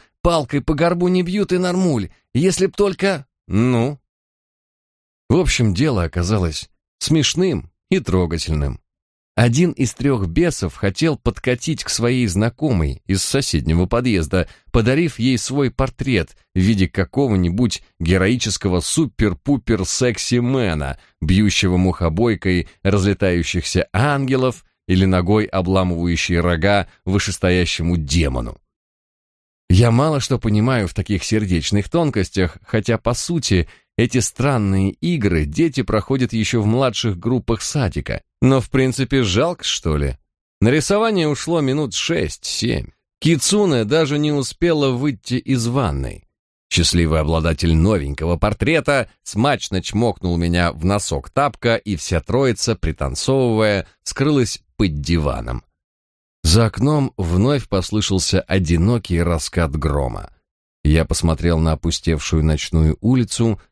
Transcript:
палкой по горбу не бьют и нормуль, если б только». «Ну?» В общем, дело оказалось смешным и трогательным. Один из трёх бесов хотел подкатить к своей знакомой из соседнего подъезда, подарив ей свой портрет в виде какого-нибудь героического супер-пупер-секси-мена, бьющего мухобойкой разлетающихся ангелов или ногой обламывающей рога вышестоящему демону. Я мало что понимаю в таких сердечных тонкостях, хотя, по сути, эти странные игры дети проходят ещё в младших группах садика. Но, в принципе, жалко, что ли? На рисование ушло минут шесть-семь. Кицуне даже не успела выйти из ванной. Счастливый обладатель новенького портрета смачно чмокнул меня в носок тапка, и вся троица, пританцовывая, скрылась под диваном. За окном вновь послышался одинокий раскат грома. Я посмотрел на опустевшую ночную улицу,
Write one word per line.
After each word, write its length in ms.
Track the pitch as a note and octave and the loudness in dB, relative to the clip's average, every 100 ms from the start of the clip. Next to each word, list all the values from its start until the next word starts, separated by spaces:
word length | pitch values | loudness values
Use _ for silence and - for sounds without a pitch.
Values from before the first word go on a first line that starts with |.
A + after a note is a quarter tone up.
| _ _ | _ _
палкой 400 | F3 E3 B2 C#3+ | 0 0 0 -4
по 120 | - | -2
горбу 340 | D3 E3+ F3 F3+ | 0 0 2 2
не 140 | F3+ | 0
бьют 300 | F3+ G#3 F#3+ | 0 -2 0
и 60 | F3+ | 0
нормуль, 500 | F3+ F3+ F3+ A#2+ F2+ _ _ | 0 2 2 0 -4 _ _
если 340 | B2+ F#3 F3 G3 | 0 2 2 0
б 60 | |
только». 520 | - G3+ - G3 D#3 - _ - | 2 0 0 -2 -2 -10 _ -2
«Ну?» 540 | G2 B2 A#2 C3 D3 _ _ _ _ _ _ _ _ _ _ _ _ - | 0 2 2 0 -4 _ _ _ _ _ _ _ _ _ _ _ _ 0
В 80 | D#3 | 2
общем, 380 | D3 - A2 | 2 2 0
дело 300 | F2 D3+ G#2 | 2 0 0
оказалось 640 | E2 F2 F2 G#2+ E2+ - - _ _ _ | -2 -2 -2 0 -2 -4 -14 _ _ _
смешным 720 | - D#3 - D#3+ F#3 F#2+ - _ - | 0 2 2 0 -2 -2 -8 _ -2
и 100 | F#3+ | -2
трогательным. 800 | - F#2 E2+ E2 - D2+ C#2 - _ _ _ _ _ | 0 0 0 -2 -2 -2 -2 -6 _ _ _ _ _
Один 380 | - A#2+ C3 F3 | 0 2 4 0
из 200 | - B2 | 0 -4
трёх 360 | - C#3 A#2+ F2 | -2 -2 0 -2
бесов 480 | D#3+ F3 - E2+ - | 0 0 -2 -6 -4
хотел 420 | G2 - D#3+ C3+ | -4 0 -2 0
подкатить 640 | - - B2+ B2 D#3+ D3+ | -4 -2 -2 -2 -4 -6
к 60 | - | -4
своей 360 | - A#2+ B2+ A2 | -2 0 0 0
знакомой 760 | F2+ A2+ - D3+ F#2 D2 B1 - | 0 -2 -2 -2 0 0 -4 -4
из 160 | F#2+ | -2
соседнего 640 | - C#3 - D2 C#2 E2 | 0 -2 0 -2 2 2
подъезда, 640 | F#2 A#2+ B2 F#2+ D2+ F2+ - - - | 2 0 2 0 0 -2 -2 -10 -2
подарив 460 | A#2 A2 C#3+ E3 - | 0 2 2 0 0
ей 180 | B2 B2 | 0 0
свой 340 | - C#3+ C3 | -2 -2 -2
портрет 680 | - C3 - C3 G#2 D#2+ - _ | -2 -4 -4 -2 0 -2 -10 _
в 40 | F#2 | 2
виде 300 | F#2+ G2+ F2+ | 2 4 0
какого-нибудь 920 | - F2+ C3+ C3+ F#2+ F2 G2+ A#2+ - _ - | 0 -2 0 2 2 2 0 -2 -2 _ -6
героического 800 | E2 F#2 F#2+ B2 G#2+ - F#2+ F2+ | 0 2 2 0 -2 -2 0 -2
супер-пупер-секси-мена, 2250 | - D#3+ D3+ - G#2+ - - C#3 - G#2 F#2 - B2 - - A#2+ B2 C3+ G2+ D#2 C2+ - _ - | 0 -2 -2 0 -2 0 -2 -2 0 -2 -2 0 0 0 -2 0 0 0 0 -2 -4 -8 _ -6
бьющего 560 | D#2 F#2+ G#2 - F#2+ F2+ | 2 4 4 2 0 2
мухобойкой 920 | F#2 - E2+ E2 A#2+ F#2+ F#2+ F2 - _ | 0 0 -2 0 0 0 0 -2 -4 _
разлетающихся 1080 | G2 G2+ G2 F#2+ F#2+ F2 D#2+ F2 - F2+ - | 0 2 2 0 0 0 -2 -4 -2 -2 0
ангелов 720 | F#2+ C#3+ C#3 C3 C3 B2+ - _ _ - | 0 0 0 0 0 0 -4 _ _ 0
или 160 | F#2 | 2
ногой 400 | F#2+ F#2 F2 G#2+ | 4 2 4 2
обламывающей 920 | G#2+ F#2+ F2+ F#2+ F2+ E2+ F2 E2 - E2+ | 2 -2 0 2 2 0 0 -2 0 0
рога 500 | F2 E2 G2 G2+ E2 _ | 2 2 2 2 -2 _
вышестоящему 920 | F#2 G2 G2+ - F2+ F2+ E2+ - E2 F2 | -2 -2 -2 -2 0 2 0 -2 -2 -2
демону. 580 | C#2+ E2 D2 B1+ A#1 - _ _ _ _ _ _ _ _ _ _ - | 0 0 0 -4 -8 -14 _ _ _ _ _ _ _ _ _ _ 2
Я 220 | F#2 A#2 | 4 6
мало 300 | A#2 D#3 C#3 | 4 2 -2
что 180 | - B2 | -2 -4
понимаю 500 | A2 G#2 B2 B2 F2+ | 0 0 2 0 -2
в 60 | |
таких 300 | - G2 F#2+ | -4 -4 -4
сердечных 640 | - A2 G2 E2+ - G#2 - | -2 -2 0 -2 0 -2 0
тонкостях, 720 | E3+ D3+ G#2 F2+ G2 F2+ - | 0 0 -2 -2 -2 -2 -4
хотя, 340 | - A2 A#2+ A2 | -4 -2 0 -2
по 160 | A#2+ | -2
сути, 540 | A#2+ - E3+ - F2+ - - _ - | -4 -4 -4 0 0 0 -10 _ -2
эти 220 | A#2 B2+ | 0 0
странные 720 | - - C#3 B2 G2+ F#2+ G2 | -2 -2 0 0 0 0 0
игры 520 | - E3+ D#3+ G2+ E2 | -2 -4 0 0 0
дети 380 | D2 D#2 E3 C3 | 0 0 0 0
проходят 500 | G2 A2 - C3+ B2 | -2 -2 -2 -2 -2
ещё 280 | A2+ G#2 A#2 | -2 -2 0
в 60 | G#2 | 2
младших 520 | B2 C3 - A2+ F2 | 2 0 -2 -4 -4
группах 440 | B2 B2+ - A2+ | -2 -2 -2 -4
садика. 600 | - D3 G2+ D2 - - _ - | -2 -2 -2 -4 -6 -10 _ 0
Но, 200 | B2+ C3+ | 4 4
в 100 | - | 2
принципе, 520 | C3 C3 B2+ B2+ C3+ | 0 0 -2 -2 0
жалко, 420 | G#2 G2+ E3+ - | 2 2 0 -2
что 320 | - - D#2+ D2 | -6 -4 -2 -2
ли? 220 | C#2 - _ _ _ - | -2 -6 _ _ _ 0
На 80 | A2 | 2
рисование 600 | D3+ - G3+ A3+ G3 D3+ | 2 2 0 2 0 0
ушло 320 | C#3 D#3+ E3+ | -2 -2 0
минут 340 | C3 D3 C#3 | 0 -2 -4
шесть-семь. 920 | - - E3+ D2 - - - A#2+ A#2 - _ _ _ | -4 -4 -2 -4 -6 -8 -4 -2 -4 -6 _ _ _
Кицуне 640 | D#3 D#3 - G#3 F#3+ B2 | 2 2 2 2 2 2
даже 340 | G#2+ D#3+ C#3+ D3 | 2 0 2 0
не 140 | D3+ | 0
успела 580 | C#3+ B2 - F3 D#3 C3+ | -2 -4 -2 0 2 0
выйти 440 | B2 D3 A2 - | 0 -2 -4 -4
из 320 | B2+ - B2+ A#2 | -6 0 -2 0
ванной. 580 | C3+ G2+ C#2 A#1+ G1+ _ _ _ _ - | 0 0 -2 -6 -10 _ _ _ _ -4
Счастливый 500 | F2 - F2 D#2+ D#2 | 0 2 2 2 2
обладатель 540 | D#2 D#2+ D#2+ D#2 E2 | 2 0 0 0 2
новенького 640 | D#2+ G2 F#2+ C#2 C#2+ E2 E2+ | 4 4 2 -2 -4 -2 0
портрета 720 | G#2+ - B2 D#3+ C#3 C#3 G#2 _ | -2 -2 0 0 0 -2 -2 _
смачно 580 | - G2+ C#3 C3 - F#2 | -8 -2 0 0 -2 -6
чмокнул 560 | - G#2 A#2 - F2+ E2+ | -2 -2 -2 -2 -2 0
меня 360 | E2+ F2 E2+ | 0 2 0
в 120 | D#2 | 0
носок 460 | F2+ G2+ - C#2 - | -2 0 -2 -6 -4
тапка, 460 | C3+ C#3+ - A#2+ A2+ | -2 -2 -2 -2 0
и 200 | G#2 F2 | -2 -6
вся 240 | - E2+ | -2 -4
троица, 560 | - B2 C3+ G2 - G#2+ | 0 0 0 0 -2 -2
пританцовывая, 1120 | D#2+ - C2+ - - C3+ B2 A2 G#2+ G2 - _ | -4 -4 -6 -4 -2 0 2 2 2 0 -4 _
скрылась 600 | - - C#3+ C#3+ A2+ - _ - | -12 -4 0 2 0 -4 _ -2
под 240 | G2 D2 | -2 -2
диваном. 640 | C#2+ E2 C#2+ A#1+ A1+ A#1+ _ _ _ _ _ _ _ _ D#2 | -2 0 0 -4 -8 -10 _ _ _ _ _ _ _ _ 2
За 200 | A#2 A2+ | 4 4
окном 460 | F#2+ C3+ D3+ C3+ A2 | 0 0 2 0 -2
вновь 520 | E2+ F2+ B2+ C#3+ - | 0 2 2 0 -2
послышался 720 | F#2+ - G#2+ - F#2+ - F#2 | -4 -2 -4 0 -2 2 0
одинокий 800 | - F#2+ D#2 E2 G2+ A#2+ - E2+ | 0 -2 2 2 2 0 -2 -2
раскат 540 | E2+ E2 - F2 D#2 | 0 -2 -2 -2 -2
грома. 560 | D2+ D2 C#2+ B1+ G1+ - _ _ _ _ _ | -2 -2 -2 -2 -6 -14 _ _ _ _ _
Я 200 | D2+ D#2+ | 2 2
посмотрел 540 | - - E2 D2+ F2 D#2+ | 2 0 0 2 0 2
на 140 | D#2+ | 2
опустевшую 720 | D2+ E2 - E2 D#2 - D#2+ | 0 -2 -2 -2 -2 0 0
ночную 520 | D#2 D#2 - D#2+ D#2 - | 2 0 0 2 2 2
улицу, 600 | A2+ C3 A2+ - A2+ G2+ _ | 0 0 0 0 0 0 _